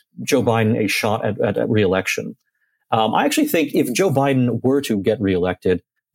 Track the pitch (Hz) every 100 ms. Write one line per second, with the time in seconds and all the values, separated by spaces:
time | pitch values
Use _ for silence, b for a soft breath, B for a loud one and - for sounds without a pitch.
0 | _ - 117 131 120 113 107 113 101 -
1 | 110 107 107 104 113 107 117 107 95 92
2 | - - 113 - _ _ _ _ _ 113
3 | 110 190 277 - 294 170 139 180 127 113
4 | 190 135 139 131 123 117 127 139 139 104
5 | 95 110 98 92 90 90 95 87 - _
6 | _